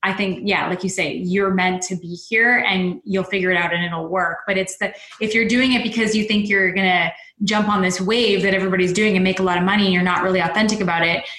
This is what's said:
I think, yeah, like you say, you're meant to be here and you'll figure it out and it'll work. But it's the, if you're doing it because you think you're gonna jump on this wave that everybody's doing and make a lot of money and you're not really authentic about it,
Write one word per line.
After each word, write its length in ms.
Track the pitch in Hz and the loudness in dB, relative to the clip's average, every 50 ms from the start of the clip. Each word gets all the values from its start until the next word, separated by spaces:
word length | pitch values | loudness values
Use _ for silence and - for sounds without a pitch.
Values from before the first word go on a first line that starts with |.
| - | -2
I 100 | 196 190 | -4 -2
think, 280 | 196 202 190 180 127 - | -2 -2 -4 -4 -4 -2
yeah, 220 | 202 196 160 147 - | -2 -2 0 0 -2
like 140 | 180 175 - | -4 -2 -4
you 60 | 185 | -4
say, 240 | 180 - 175 147 - | -2 -2 -4 -4 -4
you're 400 | - 185 180 180 202 196 196 190 | -4 -4 -2 0 2 2 2 2
meant 300 | 185 180 185 185 180 180 | 2 2 0 0 -2 -4
to 120 | - 185 | -6 -8
be 200 | 175 - 170 175 | -8 -8 -10 -14
here 480 | 175 - - 226 220 233 240 247 240 - - | -14 -10 -4 0 2 4 4 4 2 2 0
and 340 | 196 190 185 180 180 - _ | 0 0 0 -2 -2 -6 _
you'll 200 | - 190 190 190 | -4 -2 -2 -2
figure 280 | 190 - 196 180 185 | -2 -2 -2 0 2
it 60 | 185 175 | 2 2
out 140 | 175 170 | 0 0
and 120 | 170 170 175 | 0 -2 -2
it'll 220 | 175 170 165 160 160 | -2 -4 -6 -6 -4
work. 320 | 175 185 180 170 170 - - - | -2 -2 -2 -2 -4 -6 -6 -4
But 100 | 196 185 | -2 -2
it's 200 | 190 190 - - | -2 -4 -6 -6
the, 180 | 208 190 - - - - - - | -6 -6 -6 -8 -20 -20 -10 -6
if 160 | 220 214 214 | -4 -2 0
you're 120 | 226 226 196 | 0 2 2
doing 260 | 226 247 262 262 254 | 2 2 2 4 2
it 100 | 240 - | 2 0
because 320 | 226 - 233 226 208 214 | -2 -2 0 0 2 2
you 80 | 220 214 | 0 0
think 240 | 214 214 208 202 208 | 0 0 0 0 2
you're 220 | 202 196 190 185 | 2 2 2 2
gonna 400 | 180 196 196 185 180 175 170 170 - - - - _ _ 208 | 0 0 0 2 2 2 0 -2 -4 -10 -20 -20 _ _ -2
jump 260 | 202 214 214 208 208 | 0 0 0 2 2
on 140 | 208 190 185 | 2 2 2
this 180 | 185 185 - | 0 0 0
wave 400 | 190 185 220 240 240 214 202 190 | 0 0 2 2 2 2 2 2
that 140 | 175 196 190 | 2 2 2
everybody's 380 | 190 185 190 185 185 180 180 175 | 2 0 0 0 2 0 0 2
doing 220 | 196 214 214 196 | 2 2 2 2
and 80 | 185 185 | 2 2
make 160 | 190 185 185 | 2 2 2
a 40 | 190 | 0
lot 160 | 185 175 175 | 0 2 2
of 40 | 180 | 2
money 220 | 185 202 208 202 | 2 2 2 4
and 80 | 190 185 | 4 2
you're 80 | 180 | 2
not 220 | 180 185 180 170 - | 2 2 0 0 0
really 160 | 190 185 185 | 0 0 0
authentic 420 | 170 165 170 214 220 214 220 208 | 0 0 0 0 0 0 0 0
about 240 | 202 175 170 170 165 | 0 0 0 0 0
it, 180 | 165 170 - - - - | 0 0 -2 -4 -8 -16